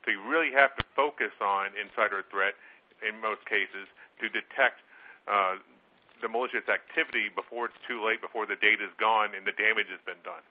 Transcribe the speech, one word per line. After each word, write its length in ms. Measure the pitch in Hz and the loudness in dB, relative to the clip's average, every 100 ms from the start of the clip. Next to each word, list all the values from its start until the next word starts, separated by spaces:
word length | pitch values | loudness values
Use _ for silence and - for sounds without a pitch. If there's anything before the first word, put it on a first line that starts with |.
So 80 | - | -2
you 80 | 101 | -4
really 320 | 107 160 156 | 0 0 2
have 240 | 131 139 - | 4 4 2
to 80 | - | -4
focus 400 | - 147 - 107 - | 0 0 0 -4 -2
on 320 | 104 98 98 101 | 0 0 -2 -6
insider 480 | 101 - 104 98 - | -8 0 0 0 -4
threat 320 | 98 98 - - - _ _ | 0 0 0 -16 -20 _ _
in 160 | 107 110 | -6 -4
most 160 | 110 104 - | -4 -4 -2
cases 400 | 104 95 95 98 - - _ | 0 0 -6 -14 -18 -20 _
to 80 | 113 | -6
detect, 560 | 110 - - 127 - _ - - - | -6 -6 2 2 2 _ -20 -20 -18
uh, 320 | - 101 95 95 - _ _ _ _ - | 0 2 2 0 -8 _ _ _ _ -8
the 80 | 117 | -4
malicious 400 | 113 123 117 - | -2 0 -2 0
activity 640 | 98 - - 156 120 104 | -2 0 -2 0 0 -2
before 400 | 98 - 120 117 | -4 -8 -6 -6
it's 80 | - - | -8 -10
too 160 | 120 | -2
late, 160 | 107 110 | 0 0
before 240 | - 113 | -2 -6
the 160 | 107 98 | -4 2
data's 320 | 107 107 101 - | 4 4 -2 0
gone 320 | 110 110 107 | 2 4 2
and 160 | 98 98 | -2 -6
the 80 | 95 | 0
damage 320 | 107 110 98 | 2 2 -2
has 120 | 92 | -6
been 160 | - 87 - | -12 -12 -12
done. 160 | - _ | -14 _